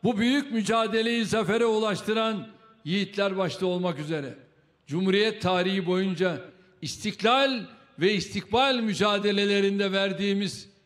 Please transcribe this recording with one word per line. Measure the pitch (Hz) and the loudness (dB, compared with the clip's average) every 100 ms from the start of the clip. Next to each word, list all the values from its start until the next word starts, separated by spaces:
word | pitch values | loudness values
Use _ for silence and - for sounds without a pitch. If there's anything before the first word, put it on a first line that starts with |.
bu | 196 214 | 0 2
büyük | 233 277 277 | 2 2 0
mücadeleyi | 226 202 226 220 220 226 233 214 | -4 0 0 2 0 0 0 0
zafere | 214 185 220 233 | 0 0 2 2
ulaştıran | 220 214 190 - 220 220 214 - - - - 147 | 2 0 -2 -2 0 0 -2 -8 -18 -20 -16 -4
yiğitler | 190 190 196 196 190 | -2 -2 -2 -2 0
başta | 185 - 185 | -2 -2 -2
olmak | 180 180 151 | 0 -2 -4
üzere | 151 160 139 - - _ _ _ _ | -6 -6 -6 -12 -20 _ _ _ _
Cumhuriyet | 147 190 190 214 214 | -2 2 2 2 0
tarihi | 180 180 180 190 170 | 0 2 2 0 0
boyunca | 180 190 170 185 147 - - _ _ | 0 0 0 0 0 -8 -20 _ _
istiklal | 143 - 208 - 208 254 277 254 185 - - - | -10 -6 -8 -2 2 4 2 0 -6 -16 -20 0
ve | 175 | 2
istikbal | 208 - 208 - 226 269 254 | 2 -2 -6 -2 2 2 2
mücadelelerinde | 220 196 208 202 202 202 202 202 196 196 202 | 0 0 2 2 0 0 2 2 2 2 0
verdiğimiz | 196 196 190 202 196 202 - - _ | 0 -2 -2 0 0 -2 -6 -16 _